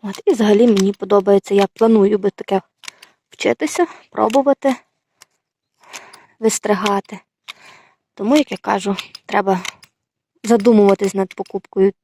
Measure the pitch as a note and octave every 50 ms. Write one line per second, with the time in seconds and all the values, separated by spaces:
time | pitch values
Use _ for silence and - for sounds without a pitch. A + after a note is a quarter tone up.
0 | - G3+ G3 - - G#4+ F4 A3 A3+ G#3 G#3 G3+ A#3 A#3+ A3 G3 F#3+ G3 G3+ _
1 | - F#3+ G#3 G3+ F#3 G3+ G3+ G3 _ - G3+ G3+ G3 F#3+ _ - A3+ A3+ A3+ A3
2 | G3 G3+ G#3 G3+ F#3+ G#3 - - A3 - G3 F#3+ - _ _ _ _ - _ _
3 | - _ _ _ _ _ - _ - - A#3 _ D#4 D4+ - - F4+ - - -
4 | _ _ _ - - A#3 A3 C#4 C4+ C#4 C#4 _ - C#4 B3+ - _ _ _ _
5 | _ _ _ _ _ _ _ _ _ _ _ _ _ _ _ _ _ _ - -
6 | - - - - _ _ _ _ A3 A3 G#3+ - - G#3 G#3 F#3+ G3+ G#3 G3+ G3
7 | - _ G#3+ F#3+ _ _ _ _ _ - - _ _ - - - _ _ _ _
8 | _ _ _ - G3+ G#3+ C4+ D4+ C#4 - - F#3 _ G3+ G3+ G3+ F#3 G3+ G3+ -
9 | - - _ - _ - - G3+ G3 F#3+ F#3+ F3+ F3+ - - _ - _ _ _
10 | _ _ _ _ _ _ _ _ _ G#3+ A#3 A3+ G3 A#3+ A#3 G#3+ G3+ G3+ G3 -
11 | G3+ G3 - G3 F#3+ F#3+ - - G3 - - G3 _ _ - G3+ F#3+ G3+ G3 _